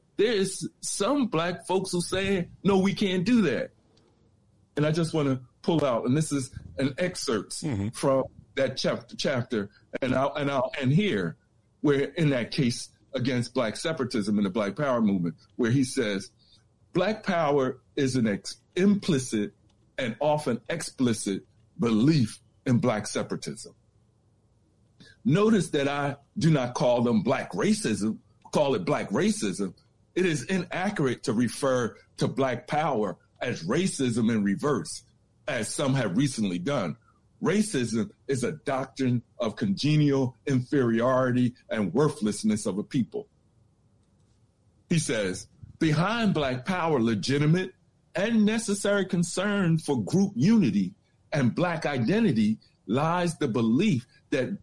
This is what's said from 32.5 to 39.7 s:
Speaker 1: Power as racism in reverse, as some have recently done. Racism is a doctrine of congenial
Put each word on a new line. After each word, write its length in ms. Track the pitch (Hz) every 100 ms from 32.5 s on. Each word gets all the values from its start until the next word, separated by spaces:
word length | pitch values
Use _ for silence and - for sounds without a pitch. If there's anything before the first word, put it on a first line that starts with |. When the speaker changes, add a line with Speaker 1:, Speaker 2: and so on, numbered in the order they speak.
| 120 -
Speaker 1:
Power 500 | 147 156 120 101 85 _ -
as 220 | 127 101
racism 680 | - 123 - - 127 113 110
in 120 | 113
reverse, 640 | 101 95 143 123 - - - _ _ _ -
as 220 | 127 107
some 220 | - 139
have 220 | 135 110 90
recently 420 | 143 - 104 87
done. 380 | 95 143 80 - _ _ _ -
Racism 680 | 139 202 214 139 117 113 101 - -
is 160 | 135
a 100 | 113
doctrine 720 | 80 - 131 135 - 127 120 - -
of 160 | 113
congenial 800 | - 120